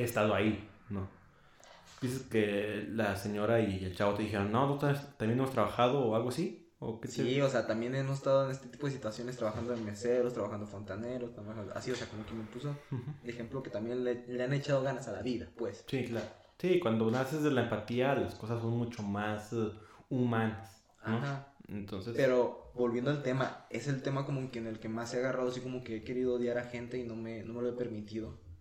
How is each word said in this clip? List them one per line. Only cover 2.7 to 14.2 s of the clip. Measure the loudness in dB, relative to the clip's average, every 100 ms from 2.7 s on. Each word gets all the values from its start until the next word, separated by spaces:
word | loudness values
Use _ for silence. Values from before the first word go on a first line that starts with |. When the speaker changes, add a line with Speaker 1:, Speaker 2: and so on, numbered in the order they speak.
| -2 -4
Speaker 1:
la | 0 0 0
señora | -2 0 4 4
y | 4 0
el | -2
chavo | 0 2
te | 2
dijeron, | 0 2 2
"No, | 4 4
¿tú | 4
también, | 2 2 -2 -2
también | 2 4
no |
has | 2
trabajado?", | 2 2 6 4 6 4
o | 4
algo | 2
así, | 0 -2 -4 -18 _
¿o | -6 -6
qué | -6
te |
Speaker 2:
Sí, | -2 2 4
o | 4
sea, | 4 2
también | 0 0
hemos | 0 0 0
estado | 4 4 4
en |
este | -2 -10
tipo | -4 -4
de |
situaciones, | -2 -6 -4 -6 -2
trabajando | -2 -2 -2
de | -2
meseros, | -4 -2 2 4 2
trabajando | 0 -4 -4 -8
fontaneros, | -10 -8 -6 -6 -6 -6
trabajando | -8 -10 -8 -8
así, | -6 -4
o |
sea, | -4 -4
como | -8
que | -8
me | -8
puso | -8 -8 -6 -8 -6
Speaker 1:
Ujú. | -6 -6 -10
Speaker 2:
de | -10
ejemplo | -8 -6 -6
que | -6
también | -4 -2 0
le, | 0 -2